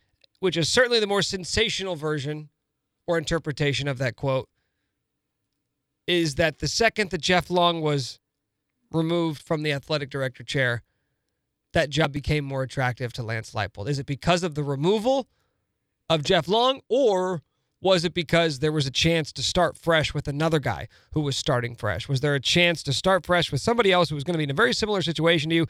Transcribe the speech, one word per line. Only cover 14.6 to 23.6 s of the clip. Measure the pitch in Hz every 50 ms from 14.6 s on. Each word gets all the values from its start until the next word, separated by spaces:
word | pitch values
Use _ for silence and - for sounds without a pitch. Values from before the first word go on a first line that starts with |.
| 147
removal | 139 143 135 143 180 208 220 202 247 269 277 240 - _ _ _ _ _ _ _ _ _ _ _ _ _ _ _ -
of | 165 160
Jeff | 143 - 185 175 147 170
Long, | 196 226 240 254 269 269 - -
or | 220 262 285 226 196 185 185 185 185 156 - _ _ _ _ _ _ _
was | - 185 190 180 160
it | 175 -
because | 175 160 - - 170 170 165 147 127
there | 147 151 156
was | 156 139
a | 135
chance | 123 - - 165 170 165 151 -
to | - 143
start | 127 - - 185 175 160 - -
fresh | - 165 165 160 143 - -
with | 151 - 151
another | 139 143 160 165 156 156
guy | 127 127 101 69 113 - _ _ _ _ -
who | 151
was | 151 143 127 -
starting | - - 139 123 120 120 120
fresh? | - - 107 90 95 - -
Was | 143 131
there | 135 147 143
a | 139
chance | 123 - - 170 175 175 170 147 -
to | -
start | 131 - - 185 190 180 -
fresh | - 180 175 156 -
with | 147 135